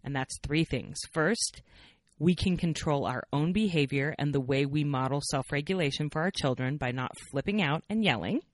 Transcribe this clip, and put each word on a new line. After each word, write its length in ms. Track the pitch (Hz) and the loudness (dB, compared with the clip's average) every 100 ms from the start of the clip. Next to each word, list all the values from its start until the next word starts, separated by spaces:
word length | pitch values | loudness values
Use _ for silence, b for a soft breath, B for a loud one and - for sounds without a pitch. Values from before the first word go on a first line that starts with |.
And 120 | 135 139 | -4 -4
that's 240 | 131 - | -4 -8
three 220 | - 151 | 0 2
things. 340 | 165 127 - - - | 2 -2 -6 -12 -6
First, 480 | - 160 233 - - B B B B B _ | 0 2 2 -2 -6 B B B B B _
we 160 | 156 | 2
can 240 | 175 196 175 | 4 2 2
control 480 | 175 151 165 143 104 | 0 0 0 0 0
our 180 | 127 - | -4 -2
own 220 | 143 156 | 0 2
behavior 600 | 185 220 165 139 139 143 - | 2 2 2 2 0 -2 0
and 160 | 147 | 0
the 60 | 139 | 0
way 240 | 127 135 143 | 2 2 2
we 180 | 147 | 2
model 380 | 147 135 131 143 143 | 2 2 0 0 -2
self-regulation 800 | 139 131 143 151 185 147 - 151 | -4 -2 -4 0 0 0 0 -2
for 140 | 160 | 0
our 80 | 175 | -2
children 460 | - 139 127 127 143 | 0 0 0 -2 -2
by 140 | 127 | -2
not 200 | 127 127 - - | -2 -4 -8 -6
flipping 320 | 135 165 208 | -4 -2 0
out 220 | 156 156 - | 2 0 -2
and 160 | 220 | 0
yelling. 380 | 202 117 87 233 - | 2 2 0 -4 -4